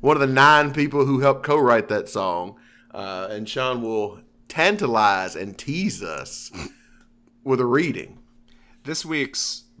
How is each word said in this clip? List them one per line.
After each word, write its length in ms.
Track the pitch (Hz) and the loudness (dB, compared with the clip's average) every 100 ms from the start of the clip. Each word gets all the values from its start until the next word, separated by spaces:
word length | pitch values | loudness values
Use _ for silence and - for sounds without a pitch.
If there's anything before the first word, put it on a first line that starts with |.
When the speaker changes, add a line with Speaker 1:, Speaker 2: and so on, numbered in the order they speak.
Speaker 1:
one 160 | 131 151 | 4 4
of 60 | |
the 40 | 139 | 4
nine 460 | 131 143 151 147 | 6 8 8 4
people 320 | 143 147 143 | 0 0 2
who 160 | 139 135 | 2 4
helped 220 | 139 135 | 2 2
co-write 460 | - 147 127 117 107 | 2 4 6 4 2
that 180 | 104 - | -4 -4
song. 480 | 107 95 87 90 104 _ _ _ | -4 -2 -4 -6 -14 _ _ _
Uh, 380 | 98 98 92 95 | -14 -10 -10 -8
and 160 | 107 110 | -10 -8
Sean 360 | 135 131 123 | -4 -4 -4
will 380 | 113 110 104 - _ _ _ | -4 -4 -4 -8 _ _ _
tantalize 880 | - 170 208 147 113 107 95 92 78 | 0 0 2 -2 2 2 2 -2 -8
and 220 | 98 95 | -12 -10
tease 440 | - 160 190 - | -8 -4 -4 -6
us 480 | 92 73 65 - - 92 73 _ _ _ _ _ _ _ | -10 -10 -12 -16 -16 -14 -16 _ _ _ _ _ _ _
with 160 | 135 131 | -4 0
a 60 | 123 | 2
reading. 540 | 135 170 101 65 - _ _ _ _ _ _ | 0 0 -6 -12 -20 _ _ _ _ _ _
Speaker 2:
This 200 | 139 156 | -12 -10
week's 600 | 160 156 135 - - - _ _ | -6 -4 -4 -4 -8 -8 _ _